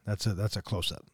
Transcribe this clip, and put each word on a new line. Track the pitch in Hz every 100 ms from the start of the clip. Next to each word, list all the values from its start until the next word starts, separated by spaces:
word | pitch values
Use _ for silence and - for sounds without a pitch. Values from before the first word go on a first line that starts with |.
| -
that's | 104 -
a, |
that's | 95 104 98
a |
close-up. | - 95 - - -